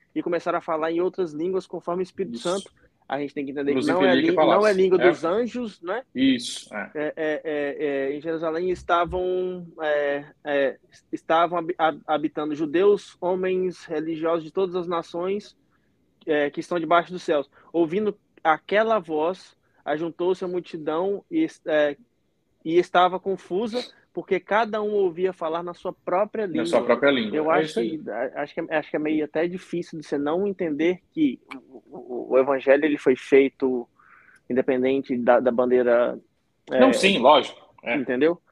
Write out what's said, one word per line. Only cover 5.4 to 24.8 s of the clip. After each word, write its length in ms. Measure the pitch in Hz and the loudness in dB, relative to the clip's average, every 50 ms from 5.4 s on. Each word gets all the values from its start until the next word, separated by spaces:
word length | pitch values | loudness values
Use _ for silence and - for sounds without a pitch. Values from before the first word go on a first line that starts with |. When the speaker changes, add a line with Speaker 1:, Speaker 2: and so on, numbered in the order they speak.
| 247 214 - 247 247 208 - - | -2 -4 -6 -8 -8 -8 -10 -10
Speaker 1:
né? 220 | 170 175 202 254 269 _ - | -8 -8 -6 -8 -8 _ -2
Speaker 2:
Isso, 640 | 123 135 135 131 120 - - - - - - - | 2 2 2 2 0 -4 -8 -12 -12 -14 -12 -12
é. 160 | 104 95 - - | -10 -10 -8 -8
Speaker 1:
É, 200 | 151 151 151 - | -6 -6 -6 -4
é, 260 | 160 156 151 151 139 - | -4 -4 -4 -4 -4 -6
é, 420 | 160 151 147 143 143 135 - 151 143 139 135 135 135 | -6 -4 -4 -4 -6 -4 -4 -4 -2 -2 -2 -2 -4
é, 40 | 147 | -6
em 60 | 147 | -6
Jerusalém 480 | 147 165 165 156 170 160 156 165 180 185 | -6 -6 -6 -4 -4 -4 -4 -2 -2 -4
estavam, 960 | 175 - - - 175 170 175 165 175 180 185 180 185 185 185 180 185 180 175 165 - 160 | -4 -4 0 0 2 2 2 0 -2 -4 -2 -2 -2 -2 -4 -4 -6 -10 -12 -14 -10 -6
é, 440 | 160 151 147 147 147 143 143 143 147 - - _ - | -2 0 0 0 0 -2 -2 -4 -8 -12 -18 _ -6
é, 340 | 147 143 139 139 127 - - _ _ _ - _ _ | -2 0 0 0 0 -2 -6 _ _ _ -20 _ _
estavam 460 | - - _ - 160 165 175 165 180 | -10 -8 _ 0 2 2 2 2 0
hab-, 160 | 175 165 160 180 | -4 -4 -6 -2
hab-, 260 | - 160 160 151 127 - | 0 0 0 0 -4 -4
habitando 480 | - 156 147 151 147 - 156 151 156 147 | -4 -2 -2 -2 -4 -6 -6 -6 -6 -4
judeus, 640 | 143 165 147 139 170 196 208 202 190 - - - _ | -4 -4 -2 0 2 4 4 4 2 -2 -10 -12 _
homens 640 | 185 175 185 185 185 185 185 185 185 185 165 - - | -4 -4 -2 -2 -2 -2 -2 -2 -2 -4 -6 -10 -10
religiosos 580 | - 156 151 160 165 165 156 160 165 170 170 156 | -8 -6 -6 -4 -6 -6 -4 -2 0 0 -2 -4
de 80 | 156 | -4
todas 240 | - 190 196 180 175 | -4 -2 -2 -2 -2
as 120 | 185 170 | -4 -4
nações, 680 | 175 175 170 - - - 170 180 190 196 208 202 - _ _ _ _ _ _ _ _ _ _ _ _ _ _ _ | -4 -4 -4 -6 -6 -8 -6 -4 -4 -4 -6 -8 -12 _ _ _ _ _ _ _ _ _ _ _ _ _ _ _
é, 240 | 165 151 151 143 139 | -2 0 0 0 -2
que 80 | - 170 | -4 -6
estão 180 | 156 - 175 175 | -6 -4 -4 -4
debaixo 320 | 160 156 175 170 165 165 | 2 4 4 4 4 0
dos 120 | 180 175 - | -6 -6 -2
céus. 260 | - 160 143 135 - _ _ _ - - | 0 0 0 -2 -4 _ _ _ -4 0
Ouvindo 420 | 165 170 151 170 208 214 208 202 - _ _ _ - - | 0 0 2 0 0 -2 -2 -4 -6 _ _ _ -2 0
aquela 560 | 160 156 156 _ - 190 208 220 226 226 208 | 2 2 2 _ 0 2 2 2 2 0 0
voz, 560 | 165 170 160 151 156 170 185 - - - _ _ _ _ _ _ _ | -2 -2 -2 -2 -2 -2 -4 -6 -12 -20 _ _ _ _ _ _ _
ajuntou-se 580 | 147 151 151 170 170 - - 175 185 185 - 190 | -4 -4 -4 -4 -6 -4 -2 -2 0 0 -2 -4
a 40 | 180 | -6
multidão 720 | 180 175 170 - - 165 147 156 156 165 185 196 202 190 - - | -6 -6 -6 -8 -12 -8 -6 -4 -2 -2 -2 -2 -4 -6 -8 -4
e 140 | 170 156 160 | -2 -2 -2
es-, 160 | 156 - _ - | -2 -4 _ -4
é, 300 | 170 156 151 147 147 143 - _ _ _ _ _ _ _ _ _ _ _ _ - | 0 2 2 2 0 -2 -6 _ _ _ _ _ _ _ _ _ _ _ _ -6
e 100 | 160 165 | 2 2
estava 440 | 175 175 - - 175 180 180 185 - | 2 2 4 4 4 4 4 2 -2
confusa, 600 | - 196 190 180 - - 175 196 240 220 220 247 247 - - _ _ _ _ | -4 -6 -6 -6 -6 -6 -4 -4 -2 -4 -4 -6 -8 -10 -14 _ _ _ _
porque 240 | 175 - - 190 | -12 -4 -2 -2
cada 440 | 175 - - 196 220 233 214 208 214 | -2 0 0 0 0 0 0 -2 -4